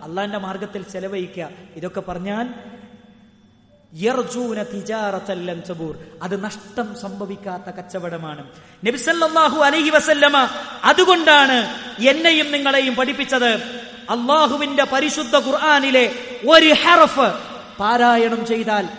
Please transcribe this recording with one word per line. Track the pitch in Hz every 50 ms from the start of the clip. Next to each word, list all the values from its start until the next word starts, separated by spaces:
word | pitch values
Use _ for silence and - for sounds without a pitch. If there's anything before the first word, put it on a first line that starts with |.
| -
അള്ളാന്റെ | 156 165 190 202 208 208
മാർഗത്തിൽ | 208 190 185 190 196 208 202 208 202 175 - -
ചെലവഴിക്കുക, | 185 185 196 196 190 180 175 - 180 165 147 143 - - - -
ഇതൊക്കെ | 165 160 180 180 196
പറഞ്ഞാൽ | 185 185 180 175 180 196 202 214 240 247 233 - - - - - - - - - _ _ _ _ _ _ _ _ _ _ _ _ _ _ _ _ _ _ -
യർജൂന | 156 185 226 262 254 226 - - 240 247 233 220 214 208
തിജാറതൻ | 202 - 202 185 - 220 220 214 202 190 185 190 - 190 175 175
ലൻ | 180 175 170 165 -
തബൂർ, | 175 160 165 160 147 160 - - - - 165
അത് | 180 190 190 190
നഷ്ടം | 214 - - - - - - 233 208 202 -
സംഭവിക്കാത്ത | - 196 190 196 208 185 202 196 - 196 180 180 185 185 175
കച്ചവടമാണ്. | 185 180 - - 185 170 175 170 165 165 156 151 143 139 139 - - - - - _ -
നബി | 214 240
സല്ലല്ലാഹു | 262 - 320 330 339 330 311 320 330 320 285 240 311
അലൈഹി | 285 277 294 330 302 311
വസല്ലമ | 311 302 - 311 311 285 285 285 285 277 254 - - - - - - - -
അതുകൊണ്ടാണ് | 247 302 359 370 359 370 349 320 320 302 294 277 262 262 240 220 190 - - - - - - 220
എന്നെയും | 262 277 311 330 339 320 302 302 294
നിങ്ങളെയും | 294 285 277 277 269 277 269 262 247
പഠിപ്പിച്ചത്, | 240 262 254 254 285 277 - 269 254 240 240 220 208 - - - - - - - - - -
അള്ളാഹുവിന്റെ | 208 240 240 254 294 311 311 240 269 285 294 285 277 269 269
പരിശുദ്ധ | 269 262 269 302 302 - 302 302 233 294
ഖുർആനിലെ | 285 240 254 269 294 302 311 302 285 269 269 262 262 247 214 - - - - - - 202 247
ഒരു | 320 320 320 311 294 - -
ഹർഫ് | 330 349 339 320 - - 269 262 208 170 - - - - - - - - -
പാരായണം | 202 208 240 240 240 240 240 233 226 226 226 226 214
ചെയ്താൽ | - 226 226 226 220 214 208 190 - -